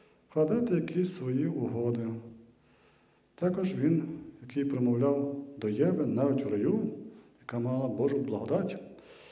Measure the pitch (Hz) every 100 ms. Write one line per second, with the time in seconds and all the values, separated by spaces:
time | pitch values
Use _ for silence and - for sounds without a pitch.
0 | - _ _ 156 156 226 240 175 - 170
1 | 180 - 127 131 160 143 117 113 120 117
2 | 113 113 - - - _ _ _ _ _
3 | _ _ _ - 180 190 185 127 143 165
4 | - - - - 123 139 139 127 123 120
5 | 139 143 143 139 - - 107 107 165 160
6 | 135 110 143 123 107 104 - 202 - -
7 | - - - _ - 120 120 131 131 104
8 | 135 135 - 104 110 170 196 - - -
9 | - - -